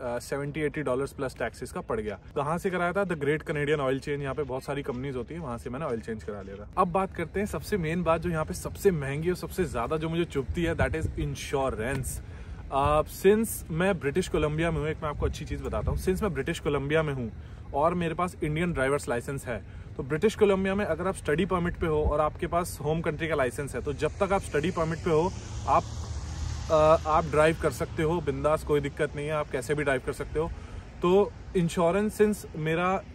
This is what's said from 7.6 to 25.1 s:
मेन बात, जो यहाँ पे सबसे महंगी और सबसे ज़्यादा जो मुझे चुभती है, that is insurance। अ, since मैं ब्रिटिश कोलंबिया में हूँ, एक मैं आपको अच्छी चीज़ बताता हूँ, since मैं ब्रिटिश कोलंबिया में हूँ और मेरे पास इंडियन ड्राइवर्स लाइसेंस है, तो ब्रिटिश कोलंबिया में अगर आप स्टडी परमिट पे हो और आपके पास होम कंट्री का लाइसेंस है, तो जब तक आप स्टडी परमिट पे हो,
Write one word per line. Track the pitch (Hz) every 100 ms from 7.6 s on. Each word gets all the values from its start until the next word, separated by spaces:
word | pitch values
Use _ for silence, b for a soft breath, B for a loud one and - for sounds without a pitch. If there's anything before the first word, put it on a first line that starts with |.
| - 208
मेन | 156 175
बात, | 160 170
जो | 175
यहाँ | 160 156
पे |
सबसे | 185 151 - 196
महंगी | 165 135 143 165
और | 175
सबसे | 160 - 156
ज़्यादा | 120 120 156
जो | 160
मुझे | 165 165
चुभती | 143 131 -
है, | 165 151
that | 131
is | 156
insurance। | 151 - 147 135 - 143 135 110 117 135 127 - B B B B -
अ, | 139 143 151
since | 151 - 190 214 226 - -
मैं | 160 190 180
ब्रिटिश | 135 143 185
कोलंबिया | 175 151 156 170
में | 156
हूँ, | 151
एक | 151
मैं | 156
आपको | 147 151
अच्छी | - 147
चीज़ | 143
बताता | 135 110 -
हूँ, | -
since | - 185
मैं | 208
ब्रिटिश | 139 135 165
कोलंबिया | 160 143 139 156
में | 156
हूँ | 135 117 B B B B
और | 139 160
मेरे | 180 170
पास | 165 175 -
इंडियन | 160 156 175
ड्राइवर्स | 165 131 143 -
लाइसेंस | 120 131 139 127
है, | 110 - - - -
तो |
ब्रिटिश | 135 151 214 -
कोलंबिया | 202 190 196 196
में | 185
अगर | 160 185
आप | 190
स्टडी | - 151 185
परमिट | 175 175 -
पे | 170
हो | 151
और | 151 147
आपके | 151 - 165
पास | 170 175 -
होम | 143 165
कंट्री | 165 147 160
का | 156
लाइसेंस | 127 - 107 123
है, |
तो | -
जब | - 151 -
तक | 196
आप | 196
स्टडी | - 147 165
परमिट | 180 160 160
पे |
हो, | 180